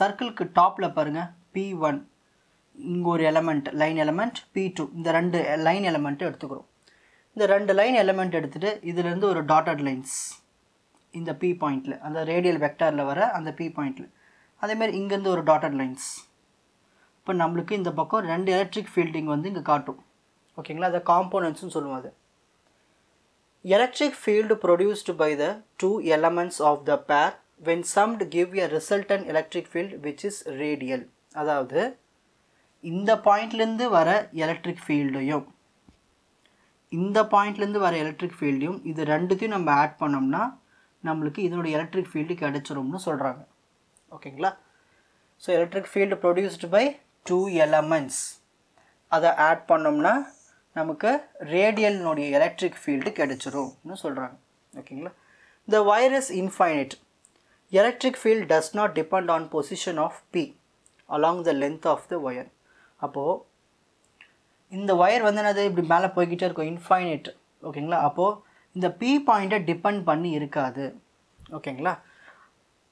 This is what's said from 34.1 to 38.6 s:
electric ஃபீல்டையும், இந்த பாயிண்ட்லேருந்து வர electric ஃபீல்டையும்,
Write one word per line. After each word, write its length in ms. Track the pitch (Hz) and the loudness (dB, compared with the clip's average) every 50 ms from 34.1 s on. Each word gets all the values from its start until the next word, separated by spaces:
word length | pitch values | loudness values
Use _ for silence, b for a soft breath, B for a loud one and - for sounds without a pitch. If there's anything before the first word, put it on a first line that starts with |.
| 196 214 208 - - | 4 2 0 -2 -4
electric 500 | 160 156 160 165 - - 175 165 - - | -2 -2 -2 -2 -4 -6 -8 -8 -6 -4
ஃபீல்டையும், 600 | - 151 147 143 135 131 135 131 143 151 143 135 - _ _ _ _ _ _ _ _ _ _ _ _ _ _ _ _ _ _ _ _ _ _ _ _ _ _ _ _ | -2 0 0 0 0 -2 -2 -2 -2 -2 -2 -4 -8 _ _ _ _ _ _ _ _ _ _ _ _ _ _ _ _ _ _ _ _ _ _ _ _ _ _ _ _
இந்த 340 | - 165 180 202 202 220 214 | -6 -4 -2 2 2 2 4
பாயிண்ட்லேருந்து 560 | 214 214 202 202 208 202 202 202 202 208 208 | 4 4 4 2 2 0 -4 -4 -2 0 0
வர 180 | 190 175 170 | 0 0 0
electric 400 | 160 151 156 151 - 180 175 - - | 0 -2 -4 -6 -6 -8 -8 -6 -4
ஃபீல்டையும், 460 | 151 143 139 135 | -2 0 0 0